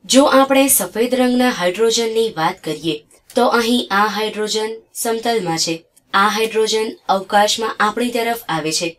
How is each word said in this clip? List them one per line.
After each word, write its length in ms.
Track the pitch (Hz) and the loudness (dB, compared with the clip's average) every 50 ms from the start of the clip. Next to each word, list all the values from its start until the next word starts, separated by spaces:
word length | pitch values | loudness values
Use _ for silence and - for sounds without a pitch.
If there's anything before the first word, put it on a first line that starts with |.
| - | -4
જો 180 | 190 - 262 285 285 | 4 4 4 6 6
આપણે 340 | - 269 269 269 269 262 277 269 | 6 4 4 6 4 2 4 4
સફેદ 420 | - - 202 180 - 214 233 247 247 254 | 2 0 -2 -4 -2 -2 0 0 2 0
રંગના 340 | 254 247 247 247 254 247 - 170 | 2 2 2 2 2 0 0 0
હાઇડ્રોજનની 720 | 175 180 180 202 226 226 226 233 233 226 220 226 226 220 - | -2 -2 0 2 0 2 2 0 -2 0 0 0 -2 -2 -2
વાત 220 | 160 160 160 - - | -2 -2 -2 -4 -4
કરીએ 340 | - 160 151 147 151 165 151 151 _ _ - _ _ _ | -8 -8 -8 -4 -4 -6 -6 -6 _ _ -20 _ _ _
તો 160 | - 240 240 262 | 0 2 2 2
અહીં 340 | - 240 226 226 247 240 - - 190 202 | 2 2 2 2 0 0 0 -2 0 0
આ 80 | 208 214 196 | 0 0 0
હાઇડ્રોજન 560 | 208 214 214 202 208 214 208 208 214 214 220 220 226 _ _ _ | -4 -4 -4 -4 -6 -6 -4 -2 -4 -4 -4 -8 -10 _ _ _
સમતલમાં 680 | - - 233 226 226 226 240 233 220 180 165 160 165 - | -8 -4 -4 -4 -2 -2 -2 -2 -2 -2 -4 -4 -2 -2
છે, 100 | 175 165 165 _ _ _ - _ _ - | -4 -4 -8 _ _ _ -20 _ _ 0
આ 160 | 196 196 214 | 2 2 2
હાઇડ્રોજન 600 | 202 214 226 220 208 220 220 214 214 220 220 233 - - _ - | 0 0 -2 0 0 0 0 0 0 -2 -2 -4 -6 -10 _ -2
અવકાશમાં 680 | 196 196 190 - 208 202 208 208 - 226 226 214 - - | -2 -2 -2 0 2 2 4 2 0 -2 -4 -6 -2 -2
આપણી 340 | 208 214 214 233 240 240 247 | -2 -2 0 -2 -4 -2 -2
તરફ 280 | 240 226 233 233 233 - | -2 -2 -2 -4 -6 -4
આવે 240 | - - 156 147 160 160 - | -4 -4 -2 -2 -2 -2 -2
છે 100 | 175 165 - | -4 -4 -6